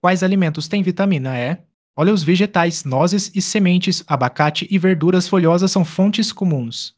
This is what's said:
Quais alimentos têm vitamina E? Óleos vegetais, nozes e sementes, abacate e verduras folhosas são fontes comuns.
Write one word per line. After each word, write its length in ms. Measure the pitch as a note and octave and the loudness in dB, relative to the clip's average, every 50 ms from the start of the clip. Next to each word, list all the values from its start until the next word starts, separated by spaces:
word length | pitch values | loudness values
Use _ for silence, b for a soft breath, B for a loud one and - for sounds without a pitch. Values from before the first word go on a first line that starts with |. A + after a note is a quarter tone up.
Quais 220 | - F3+ F#3 F3+ F#3+ | 2 0 0 2 2
alimentos 440 | F#3 G3 G3 F3+ D#3+ D3+ D#3+ D3+ | 2 2 2 2 0 -2 -4 -6
têm 160 | - - G3+ F#3+ | -4 -4 -2 -2
vitamina 560 | F#3 F3+ F#3 G3 G3 F#3+ D3 C3 C3 C3 B2 | -2 -2 -2 0 0 0 -2 -2 -4 -4 -4
E? 180 | A#2+ B2+ E3+ - _ _ _ _ _ _ _ | -4 -4 -4 -6 _ _ _ _ _ _ _
Óleos 240 | - D#3 F#3+ G#3+ G3 | 0 2 2 2 2
vegetais, 640 | D#3 D3 F3+ F3+ G3+ G3+ - F3+ E3+ E3+ E3 - - | 2 2 2 2 2 0 0 0 0 0 -2 -4 -6
nozes 480 | C#3+ B2+ C3 D#3 F3+ F#3+ G#3 G3 - _ | -4 0 0 2 2 0 0 -4 -4 _
e 80 | G3 | -4
sementes, 640 | F3+ - - A3 G3 F3+ F3+ F3+ - - F3+ - - | -4 -2 0 0 2 4 2 2 2 0 -4 -4 -2
abacate 640 | - D#3 B2+ C3 B2 - - D3+ D3+ D3+ - E3+ - | -4 -2 0 0 -2 0 0 0 0 0 -2 -6 -2
e 80 | G3+ | -2
verduras 500 | F#3+ E3 F#3 F#3+ D#3+ D3 F3 F#3 F3+ F3+ | 2 2 2 2 2 2 2 2 2 0
folhosas 440 | - - F#3+ E3+ D#3+ E3+ F3 F#3+ F#3+ | 2 0 2 4 4 2 2 2 0
são 140 | - G3 F3 | 2 0 0
fontes 460 | D#3+ - - F#3 G#3 G#3 - A3 - | 0 0 0 0 0 2 0 -2 -4
comuns. 600 | - - G3 F3+ D#3 C3+ A#2+ A#2 A#2 - - - _ | -4 -2 -2 -2 -2 -2 -4 -8 -10 -10 -12 -12 _